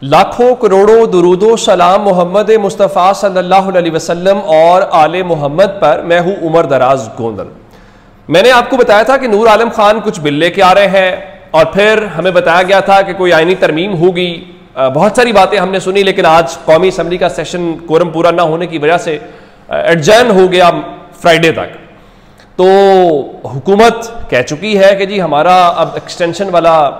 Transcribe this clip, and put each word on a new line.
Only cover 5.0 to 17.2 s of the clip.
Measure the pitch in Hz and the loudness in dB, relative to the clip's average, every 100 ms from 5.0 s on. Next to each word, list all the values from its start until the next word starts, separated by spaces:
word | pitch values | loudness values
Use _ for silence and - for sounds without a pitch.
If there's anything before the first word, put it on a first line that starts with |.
| 156 175 | 2 0
मोहम्मद | 180 160 143 156 202 | -4 -4 -4 0 -2
पर। | - 147 160 | 0 0 0
मैं | 175 170 | 0 0
हूं | 175 196 | 0 -4
उमर | 165 156 156 | -2 0 0
दराज | 135 127 135 | 0 0 0
गोंदल। | 113 - 113 101 80 - - - - _ _ _ - | -4 -10 -8 -8 -14 -18 -20 -20 -20 _ _ _ -2
मैंने | 160 233 | 2 4
आपको | 247 240 262 | 2 2 -2
बताया | 214 208 | 2 2
था | 226 269 | 2 0
कि | 262 | 0
नूर | 208 226 | 0 2
आलम | 208 233 | 2 0
खान | 226 208 220 | 0 0 0
कुछ | 214 175 | -4 -6
बिल | 151 | -4
लेके | 143 170 190 | -2 -2 2
आ | 185 | 2
रहे | 190 196 | 4 2
हैं | 190 185 185 - - - | 2 0 -4 -10 -20 -4
और | 156 160 190 | 0 0 2
फिर | 214 214 | 2 0
हमें | 208 160 180 | -2 -4 -2
बताया | 175 175 170 | 0 2 0
गया | 180 196 | 2 0
था | 190 196 | 2 2
कि | 185 | 2
कोई | 180 180 | -2 0
आईनी | 160 165 185 | 2 2 0
तरमीम | 175 151 196 | -2 -2 -4
होगी। | 175 180 175 180 170 - - - - | -2 -2 -2 -6 -8 -16 -20 -18 -4
अ, | 131 | -2
बहुत | 135 202 247 | 0 0 0
सारी | 240 | 0
बातें | 202 190 202 | 2 0 0
हमने | 180 190 | -2 -4
सुनी, | 180 196 | -4 -2
लेकिन | 190 190 170 | 0 0 2
आज | 165 165 - | 2 0 -6
कौमी | - 160 185 | 0 2 2
असम्बली | 185 170 | -2 -6
का | 175 | -4